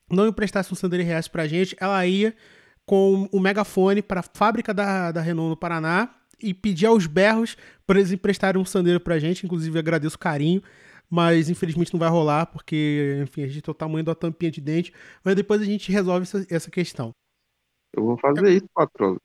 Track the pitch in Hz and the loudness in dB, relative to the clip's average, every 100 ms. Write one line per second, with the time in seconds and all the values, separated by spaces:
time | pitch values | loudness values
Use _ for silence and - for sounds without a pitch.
0 | - 180 220 214 202 196 185 185 185 180 | -4 2 2 0 -4 -2 -4 -4 -4 -2
1 | 170 165 165 170 156 165 185 - 190 196 | -2 -4 -4 -6 -4 -2 -2 -2 -2 0
2 | 180 190 214 226 _ _ _ _ - 196 | 0 2 0 -2 _ _ _ _ 0 4
3 | 196 196 196 196 185 202 202 - 190 202 | 4 2 0 0 0 0 -2 2 2 2
4 | 202 180 - - 208 240 233 202 202 190 | 0 -4 -6 0 0 0 -2 -2 0 -2
5 | 175 165 165 165 160 156 170 165 160 175 | -2 -4 -4 -2 -2 -4 -4 -4 -2 -2
6 | 240 _ _ _ 214 185 214 170 226 226 | -2 _ _ _ -8 -4 -2 2 4 4
7 | 160 151 202 220 226 - - _ - 190 | 4 4 4 4 -2 -6 -20 _ 2 4
8 | 196 190 202 196 190 190 185 196 175 175 | 4 0 -2 0 0 0 0 0 2 2
9 | 175 165 151 180 180 175 160 160 160 165 | 0 -2 0 -4 -4 -4 -4 -2 0 -2
10 | 151 - 180 147 151 185 - - - - | -2 -4 -4 0 0 0 -2 -20 -20 -20
11 | - 170 170 170 156 175 165 160 170 175 | -6 0 4 4 2 -2 -2 -2 -2 0
12 | 165 170 151 147 170 - - 156 151 147 | 2 2 2 0 -2 -8 -6 -2 0 0
13 | 143 139 139 - 135 147 156 151 160 156 | -2 -2 -6 -6 -8 -8 -10 -8 -6 -4
14 | 160 165 170 156 165 156 143 165 185 - | -4 -4 -6 -4 -6 -6 -4 -4 -4 -8
15 | - - 190 190 202 208 208 208 - 202 | -20 -8 -2 0 2 0 0 -4 -2 -2
16 | 185 180 180 202 190 165 - - 170 - | 0 -2 -2 -6 -4 -6 -4 -6 -6 -6
17 | 117 - _ _ _ _ _ _ _ - | -10 -10 _ _ _ _ _ _ _ -4
18 | 110 120 139 143 196 185 190 - 151 - | -2 0 0 4 4 4 0 -2 -2 0
19 | 98 92 | -2 -2